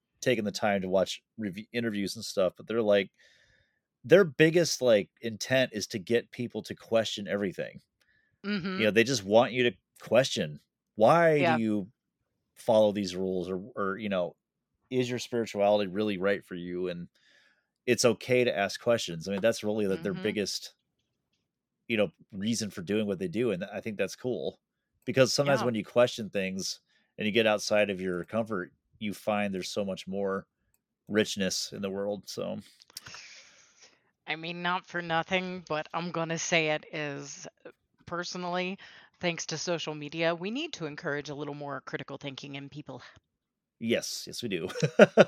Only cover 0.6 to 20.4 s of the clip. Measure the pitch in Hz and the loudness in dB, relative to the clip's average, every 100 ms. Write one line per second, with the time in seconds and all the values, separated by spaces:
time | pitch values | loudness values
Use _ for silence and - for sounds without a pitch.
0.6 | 110 101 92 95 90 - _ - 104 92 | 0 0 2 2 2 -2 _ -8 -8 -8
1.6 | 110 120 117 104 95 117 - 101 90 - | -8 -4 -2 -2 -4 -6 -6 0 0 0
2.6 | 87 117 104 101 98 _ _ _ _ _ | -4 0 4 4 4 _ _ _ _ _
3.6 | _ _ _ _ 120 175 175 131 160 170 | _ _ _ _ 6 8 8 6 6 6
4.6 | 156 - 127 107 - _ 113 107 - 131 | 2 2 6 4 4 _ -10 -8 0 2
5.6 | 127 104 - 113 87 117 - - 120 110 | 2 -2 -6 -8 0 0 0 -8 -8 -8
6.6 | - 104 - 113 104 - 95 101 101 80 | -10 -14 0 0 0 -6 -4 -2 -2 -4
7.6 | 62 - _ _ _ _ _ _ 196 208 | -10 -12 _ _ _ _ _ _ -6 -4
8.6 | 190 185 107 104 113 123 98 110 123 127 | -4 0 4 4 4 0 4 4 4 2
9.6 | 120 - _ _ - 127 135 117 78 73 | 0 -2 _ _ 2 2 2 -2 -6 -8
10.6 | _ _ _ - 113 165 170 151 170 117 | _ _ _ 4 6 8 6 6 4 2
11.6 | 110 104 92 _ _ _ _ _ _ _ | 2 0 -4 _ _ _ _ _ _ _
12.6 | - 110 107 101 95 90 95 92 87 92 | 4 6 6 4 -4 -2 -2 -2 -4 -6
13.6 | 113 - 98 98 107 92 85 - _ _ | -8 -6 -4 -4 -2 -2 -2 -8 _ _
14.6 | _ _ _ 127 123 123 - 120 107 104 | _ _ _ -2 0 -4 -4 -4 -2 2
15.6 | 101 104 98 95 107 95 98 101 - 90 | 4 4 2 -2 -2 0 0 0 -4 -10
16.6 | 90 90 90 87 85 _ _ _ _ _ | -6 -4 -4 -6 -12 _ _ _ _ _
17.6 | _ _ - 117 120 107 - 123 120 98 | _ _ 0 4 4 2 0 2 2 2
18.6 | 98 - 120 117 - 82 85 98 110 - | -2 0 0 0 0 -6 -4 2 2 2
19.6 | 107 107 101 92 98 92 104 101 | -2 0 0 0 -2 -2 -2 -2